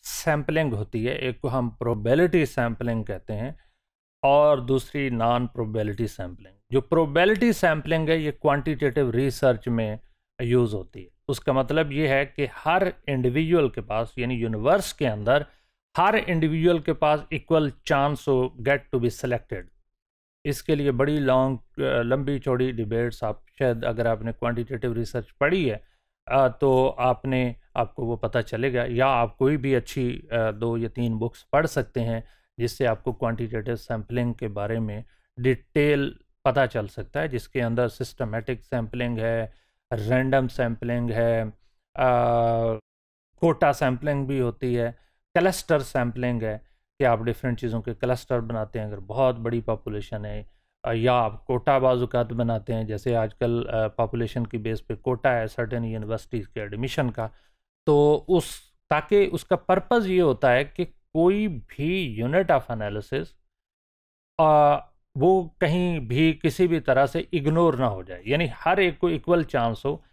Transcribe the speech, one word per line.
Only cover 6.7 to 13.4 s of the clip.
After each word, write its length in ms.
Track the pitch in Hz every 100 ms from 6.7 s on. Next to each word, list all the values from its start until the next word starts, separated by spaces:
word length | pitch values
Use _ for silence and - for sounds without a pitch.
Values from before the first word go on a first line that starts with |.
जो 100 | 131
प्रोबेबिलिटी 720 | - 165 156 156 190 214 240
सैंपलिंग 560 | - 175 156 156 165 156
है, 120 | 160
ये 100 | 151
क्वांटिटेटिव 760 | - 151 143 156 139 143 143 127
रिसर्च 580 | 117 135 131 135 113 127
में 320 | 117 107 107 - _ _ -
यूज़ 340 | 120 123 117 104
होती 280 | 92 -
है। 60 | 92 _ -
उसका 260 | 131 -
मतलब 380 | 131 127 151 151
ये 160 | 139 151
है 180 | 135 143
कि 220 | - 139
हर 420 | - 156 180 185 - -
इंडिविजुअल 600 | 135 123 135